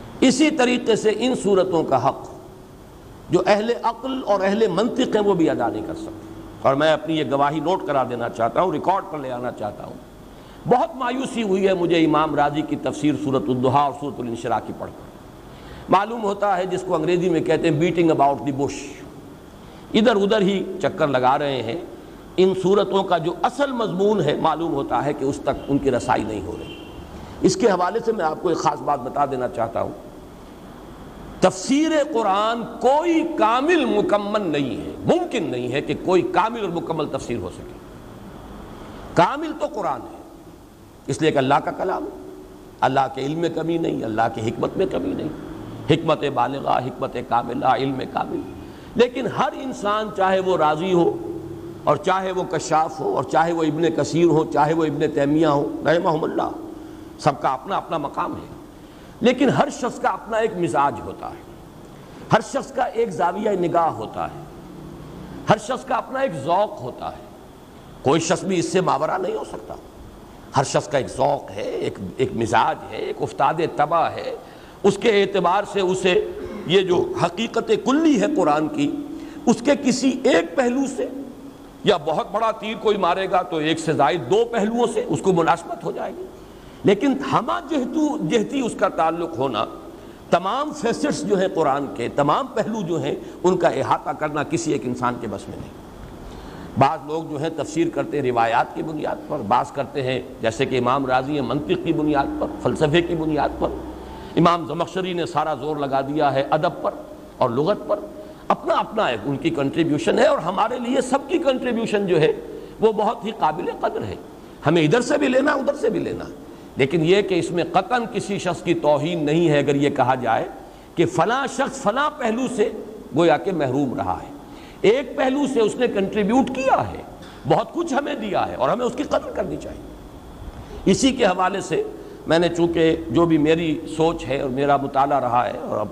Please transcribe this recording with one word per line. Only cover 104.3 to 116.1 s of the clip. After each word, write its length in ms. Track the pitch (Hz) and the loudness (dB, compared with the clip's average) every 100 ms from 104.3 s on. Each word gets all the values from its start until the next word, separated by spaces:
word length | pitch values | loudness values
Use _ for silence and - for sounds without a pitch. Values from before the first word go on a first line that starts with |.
| - | 2
امام 320 | 170 170 139 | 4 4 0
زمخشری 460 | 160 170 190 185 | -4 -4 -2 -2
نے 120 | 175 151 | -2 -2
سارا 280 | 147 156 | 0 0
زور 240 | 143 143 147 | -2 -2 -2
لگا 240 | 143 135 | 0 0
دیا 320 | 135 147 143 | 0 2 2
ہے 140 | 135 139 | 2 2
ادب 320 | 156 - - | 2 0 -2
پر 100 | - - - - - - | -6 -6 -12 -16 -10 0
اور 120 | 123 | 0
لغت 280 | 120 160 208 - | 2 0 0 -2
پر، 120 | - - - - - - | -4 -4 -14 -16 -6 -2
اپنا 260 | 202 311 | -2 0
اپنا 360 | 302 208 214 170 | 0 0 0 0
ہے، 80 | 113 113 | 0 -2
ان 120 | 139 | -2
کی 120 | 160 | -2
contribution 680 | 139 139 170 147 147 - 202 | 0 0 2 2 2 2 4
ہے 60 | 285 | 4
اور 120 | 269 | 4
ہمارے 420 | 160 190 220 247 | 0 0 0 -2
لیے 220 | 240 269 | -2 0
سب 180 | - 269 - | 2 0 0
کی 100 | 339 | 0
contribution 680 | 277 254 247 226 226 208 196 | 2 0 0 -2 0 0 2
جو 140 | 170 | 4
ہے 100 | 151 - - - - - | 4 2 -6 -14 -14 0
وہ 120 | 220 | 2
بہت 340 | 214 214 233 208 | 4 0 0 -6
ہی 60 | 220 | 0
قابل 300 | 156 156 466 - | 0 0 -4 -4
قدر 240 | - - | -4 -4
ہے۔ 120 | 104 85 - - - - 143 | -6 -8 -12 -18 -20 -4 2
ہمیں 160 | 170 | 4
ادھر 180 | 151 247 | 4 2
سے 160 | 247 285 | 2 2
بھی 100 | 285 | 2
لینا، 240 | 254 285 | 2 2
ادھر 240 | 277 262 - | 0 0 0
سے 140 | - | 0
بھی 100 | - | -2
لینا، 240 | 101 | -4